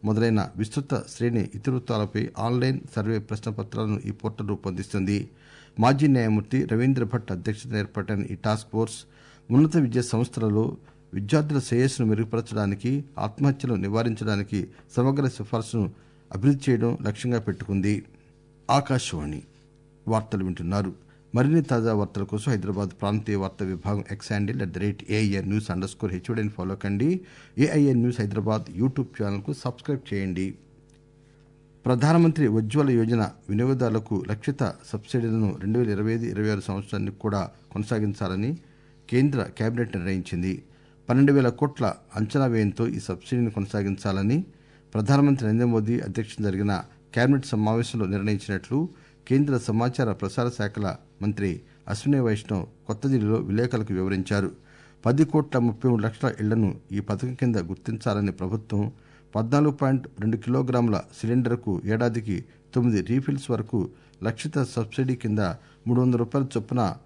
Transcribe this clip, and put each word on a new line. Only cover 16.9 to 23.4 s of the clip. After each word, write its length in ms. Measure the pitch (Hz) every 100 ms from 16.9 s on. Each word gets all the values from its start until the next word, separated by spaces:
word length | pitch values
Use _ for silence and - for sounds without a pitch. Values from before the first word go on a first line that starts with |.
| 123
లక్ష్యంగా 380 | 107 104 123 120
పెట్టుకుంది. 540 | 107 90 - 98 98 101 - - _ - - - -
ఆకాశవాణి 720 | 139 143 131 - 82 73 73 - _ - _ - - -
వార్తలు 360 | 110 110 104
వింటున్నారు. 480 | 92 87 85 101 98 - - - -
మరిన్ని 280 | 120 135 165
తాజా 320 | 135 120 113
వార్తల 280 | 107 101 101
కోసం 300 | 98 107 139
హైదరాబాద్ 380 | 110 90 98 98
ప్రాంతీయ 460 | - 101 104 104
వార్తా 300 | 101